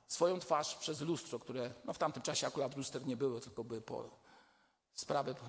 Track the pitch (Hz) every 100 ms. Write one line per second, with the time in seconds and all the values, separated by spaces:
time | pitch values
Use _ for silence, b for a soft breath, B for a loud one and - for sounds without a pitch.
0 | - - 175 180 - 151 151 - - 147
1 | 151 156 - 120 - 127 123 - - -
2 | 156 131 156 131 131 151 131 139 131 131
3 | 131 120 135 117 117 - 117 113 110 120
4 | 110 - b b b b b b _ -
5 | - 147 147 -